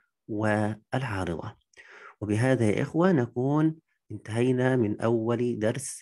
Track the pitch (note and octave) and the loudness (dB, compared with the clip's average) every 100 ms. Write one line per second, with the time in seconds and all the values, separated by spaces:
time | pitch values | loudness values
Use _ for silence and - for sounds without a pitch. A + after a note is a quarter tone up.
0 | _ _ - G#2+ G#2+ G#2+ G#2+ G#2 _ C3+ | _ _ -10 -4 0 0 -2 -4 _ -6
1 | C3 G2 F2+ D#2+ A2 - _ - - - | -4 -4 -4 -6 -10 -16 _ -20 -20 -20
2 | - - G2 G#2+ B2+ C3 A2 F#2+ C#3 D#3+ | -20 -8 -2 0 2 4 2 2 0 2
3 | F#3 D#3+ A#2 - C3 D3+ D#3 D#3+ _ _ | 4 4 0 -2 0 2 2 0 _ _
4 | - G#2+ - A2 B2+ B2+ B2+ C3 G#2 G#2+ | -16 -14 -4 0 2 2 2 4 2 0
5 | A#2 A#2 A2+ A#2 A#2+ A#2 G#2+ C3 - - | 0 0 0 0 -2 0 -2 -2 -6 -14